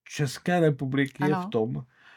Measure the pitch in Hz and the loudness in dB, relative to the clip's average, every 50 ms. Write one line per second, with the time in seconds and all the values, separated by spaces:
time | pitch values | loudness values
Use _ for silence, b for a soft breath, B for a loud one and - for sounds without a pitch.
0 | _ - - - 147 131 - - - - 180 180 165 156 143 127 143 131 135 139 | _ -14 -4 -4 -4 -4 -4 -6 -2 0 2 4 4 4 2 2 -2 -2 0 0
1 | 139 139 - - 143 147 151 151 180 196 220 113 110 120 127 143 127 b b b | 0 0 -2 -2 0 0 0 0 -2 -2 -2 0 0 0 -2 -6 -8 b b b
2 | b b b | b b b